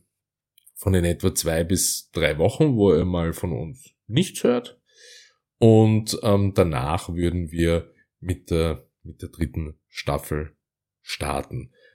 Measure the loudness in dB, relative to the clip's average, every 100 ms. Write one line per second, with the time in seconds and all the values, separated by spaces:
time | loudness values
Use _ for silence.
0 | _ _ _ _ _ _ _ -6 2 2
1 | 2 0 -2 -2 -2 -2 0 0 -2 -4
2 | -8 -2 0 2 0 2 0 4 4 4
3 | 2 -2 -2 -4 -6 -6 -8 -14 -20 _
4 | -4 -2 -2 -2 -2 -2 -4 -20 _ _
5 | -20 -20 _ _ _ 2 6 6 6 2
6 | -2 -4 2 2 2 2 2 2 -2 -4
7 | -4 -2 0 0 -4 0 2 2 -2 _
8 | _ _ -6 -6 -2 0 0 -4 -12 _
9 | -20 -16 -12 -6 -6 -4 -8 -12 _ -10
10 | -4 -4 -4 -6 -6 _ _ _ _ _
11 | -14 -8 -6 -6 -6 -12 -14 _ _